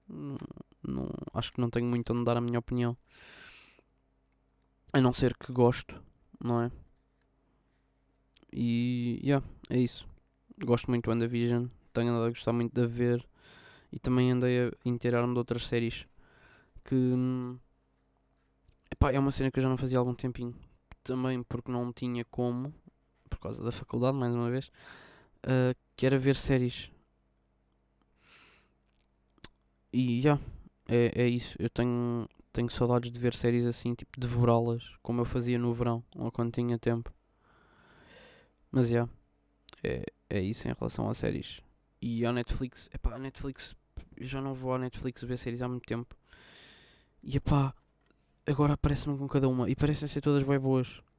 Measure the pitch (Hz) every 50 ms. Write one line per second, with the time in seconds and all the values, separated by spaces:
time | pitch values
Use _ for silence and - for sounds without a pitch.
0 | _ - - 151 147 143 139 - - - - - - - _ _ - - - -
1 | - - - - - - - 120 117 - - - 123 120 - 120 120 120 120 120
2 | 120 - 120 120 120 120 120 120 120 117 117 117 117 - 123 120 120 120 120 -
3 | _ _ _ - - - - - - - - - - - _ _ _ _ _ _
4 | _ _ _ _ _ _ _ _ _ _ _ _ _ _ _ _ _ - - 143
5 | 131 123 123 - 135 123 - - - - 127 123 120 120 127 - - - - -
6 | - - _ _ _ _ - - - 120 120 120 117 120 - - - - _ _
7 | _ _ _ _ _ _ _ _ _ _ _ _ _ _ _ _ _ _ _ _
8 | _ _ _ _ _ _ _ _ - _ - - 120 117 117 117 120 123 123 120
9 | 120 120 117 - - 135 143 135 135 - - - - - - 127 123 120 - -
10 | - - - - _ _ _ _ _ _ - - - 120 120 117 - - 123 120
11 | 113 113 113 117 113 117 123 117 120 120 120 120 120 123 - - _ _ - 120
12 | 117 120 120 117 113 117 117 - - - 117 120 120 117 - 120 123 117 117 120
13 | 123 120 120 120 - - _ _ - - - - - - - - - _ - -
14 | - 127 127 127 123 127 127 123 123 123 123 123 123 120 - - - 123 123 120
15 | - 123 120 120 120 120 123 120 120 - 120 120 - - - 120 117 117 120 -
16 | - - _ - - _ _ _ - - - - _ _ _ - - - 135 131
17 | 127 127 127 127 127 127 127 127 123 123 127 123 - _ _ _ _ _ _ _
18 | _ _ _ _ _ _ _ _ _ _ _ _ _ _ _ _ _ _ - -
19 | - 147 127 139 135 139 135 - 135 135 - 135 131 131 131 123 131 127 127 127
20 | 123 127 123 - - 127 123 - 123 120 117 - - - _ _ _ _ - -
21 | _ - 127 127 127 131 131 123 120 - - 120 - - 127 120 123 123 120 -
22 | 123 123 120 120 117 - - - 123 123 120 123 131 143 151 - _ - - _
23 | _ _ _ _ _ - - - - - 107 - - 117 120 - - - - 120
24 | 123 127 135 139 127 120 120 120 120 117 123 131 135 - _ - - - - -
25 | - - - - - _ _ _ - - 131 127 127 127 127 - _ _ _ -
26 | - 131 135 135 127 139 135 - - - 139 127 123 123 123 - - - - -
27 | _ _ _ _ _ _ _ _ _ _ _ _ _ _ _ _ _ _ _ _
28 | _ _ _ _ _ _ - - - - _ _ _ _ _ _ _ _ _ _
29 | _ _ _ _ _ _ _ _ - - - _ _ _ _ _ _ _ - 120
30 | 127 123 117 120 127 151 147 139 - - - - - - - _ _ - 120 120
31 | 120 117 - - 123 123 120 120 117 - - - - 113 - - 120 123 120 120
32 | 120 120 120 120 110 - - - - _ - - 120 120 - - 123 120 123 123
33 | 123 120 120 120 120 123 - - - 120 120 120 120 120 117 - - 123 120 -
34 | - - - 135 123 120 120 120 120 120 117 117 117 117 117 120 - - - -
35 | - - 120 120 120 120 - 131 120 120 123 120 120 120 120 117 120 117 117 117
36 | 120 - - - 123 117 - - 117 117 117 - 120 120 120 113 - 120 117 117
37 | 117 - - _ _ _ _ _ _ _ _ _ _ _ _ _ _ _ - -
38 | - - - - - - - - _ _ _ _ _ _ - 131 123 117 120 120
39 | 120 120 - - _ _ _ _ _ _ _ _ _ - - - - 76 71 60
40 | - - - _ _ _ - 101 92 98 110 - - - - - - - - -
41 | 113 104 110 - - 53 - 69 - - - - - - _ _ _ _ _ _
42 | - 120 117 113 117 117 123 123 117 - - - 135 123 - - - - - 131
43 | - - - 123 131 135 127 - - 139 131 - - - - - _ _ _ -
44 | - - - - - 127 135 135 135 139 135 127 131 127 127 127 127 127 - -
45 | - 135 123 - - 120 127 120 - 127 117 120 123 123 127 123 - - 127 117
46 | 117 - - - _ _ - - - - - - - - - - - - _ _
47 | _ _ _ _ - - 135 139 - - 151 143 139 135 - - _ _ _ _
48 | _ _ _ _ _ _ _ _ _ - 147 131 147 147 147 - - 147 143 -
49 | - 151 143 135 139 135 - 143 135 131 127 127 123 - 139 - 147 147 151 -
50 | 151 143 - 147 - 147 143 143 135 135 143 139 131 135 131 131 123 - - -
51 | - _ _